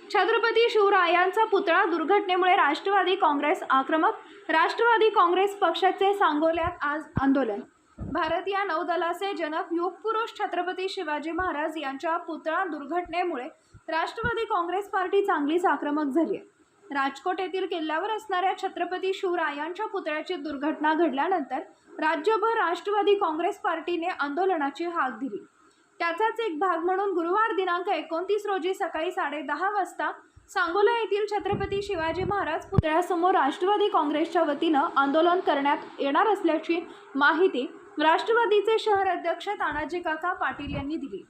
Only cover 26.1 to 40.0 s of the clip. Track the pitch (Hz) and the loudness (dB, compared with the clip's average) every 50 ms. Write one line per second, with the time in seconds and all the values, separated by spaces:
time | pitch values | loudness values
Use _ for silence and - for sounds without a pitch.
26.1 | 330 339 427 453 415 453 453 415 320 294 392 370 339 330 330 359 370 370 403 403 | -2 0 0 0 0 -2 -4 -4 -2 0 0 0 0 0 0 0 0 0 0 0
27.1 | 370 359 330 339 370 427 453 453 381 370 370 370 349 359 349 403 370 302 311 - | 0 -2 0 0 0 2 2 0 0 -2 -2 -2 -2 -2 -2 -2 -2 -2 -2 -4
28.1 | 320 330 370 381 415 415 403 415 392 370 302 370 381 - 392 330 - 311 320 359 | -6 -4 -2 -2 -2 -2 -2 -2 -4 -2 -2 -2 -4 -2 -4 -4 -4 -4 -4 -4
29.1 | 359 381 330 285 285 302 285 269 285 302 359 403 415 403 359 359 - - 302 330 | -4 -4 -4 -4 -4 -6 -6 -6 -4 -2 -2 -2 0 -2 -2 -4 -4 -6 -6 -6
30.1 | 392 - - _ _ - _ - - 392 349 330 349 403 403 466 466 466 440 - | -6 -8 -14 _ _ -20 _ -8 -4 -2 -2 0 0 2 2 4 2 2 -2 -2
31.1 | 392 403 427 415 415 403 320 381 403 - 392 - 403 392 403 415 403 330 311 330 | -2 -2 -2 -2 -2 -4 -2 -2 -4 -2 -2 -4 -4 -4 -4 -4 -4 -4 -2 -2
32.1 | 320 349 370 349 403 403 339 294 320 349 - - 392 381 - 311 311 339 359 359 | -2 -2 -2 -2 -2 -2 -2 -2 -4 -6 -6 -4 -2 0 2 2 4 2 2 2
33.1 | 370 339 339 370 381 339 - 277 311 - 359 381 415 415 403 415 415 349 302 294 | 0 2 4 4 4 4 4 2 2 0 2 2 2 4 2 2 4 2 2 2
34.1 | 302 294 339 330 - 359 330 294 285 277 330 330 311 269 311 349 - 262 277 277 | 0 0 0 0 2 2 2 2 2 0 2 2 2 2 2 2 2 2 2 4
35.1 | 277 320 330 349 349 370 370 370 302 277 277 277 294 - - - - - 262 277 | 4 4 4 4 4 2 2 2 0 2 2 2 0 0 -2 -8 -8 -4 -2 0
36.1 | 277 330 403 440 392 - - 330 302 311 320 - 330 349 - - - - - - | 2 2 4 4 2 2 2 2 2 0 0 -2 -4 -4 -4 -8 -12 -18 -16 -8
37.1 | - 269 285 294 330 302 381 381 - 247 262 339 - - - - - 311 302 320 | -2 2 4 4 4 4 4 2 2 0 -4 -4 -8 -14 -20 -14 -4 0 2 4
38.1 | 370 370 381 - 466 466 466 381 415 415 403 453 440 427 - 440 403 392 381 381 | 4 2 2 2 2 2 4 4 4 2 4 2 2 2 2 2 2 2 2 0
39.1 | 349 302 - 339 330 339 - 392 415 403 381 311 294 294 302 277 330 349 | 0 -2 -2 -4 -4 -4 -4 -6 -6 -4 -4 -4 -4 -4 -6 -6 -6 -6